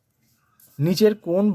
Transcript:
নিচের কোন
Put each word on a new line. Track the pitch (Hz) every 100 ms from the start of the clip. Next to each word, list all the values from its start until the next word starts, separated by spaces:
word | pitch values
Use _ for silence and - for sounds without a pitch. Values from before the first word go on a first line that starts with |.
| _ _ _ _ _ _ _ -
নিচের | 156 185 214 214
কোন | 170 180 208